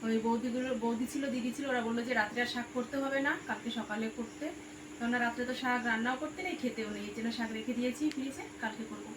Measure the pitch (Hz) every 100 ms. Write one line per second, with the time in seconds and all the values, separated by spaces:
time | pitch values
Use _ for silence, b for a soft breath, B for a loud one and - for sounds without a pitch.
0 | 226 226 226 233 254 240 254 233 233 233
1 | 254 277 277 247 240 233 277 247 226 233
2 | 233 240 208 240 240 247 233 247 233 277
3 | 269 277 277 330 - 214 233 226 214 214
4 | 220 - 226 - 302 - - - - -
5 | 240 240 240 233 247 247 254 247 233 226
6 | 233 262 302 - 370 311 254 226 214 208
7 | 202 - 226 233 226 220 220 240 247 240
8 | 302 269 269 294 403 - 226 208 220 -
9 | -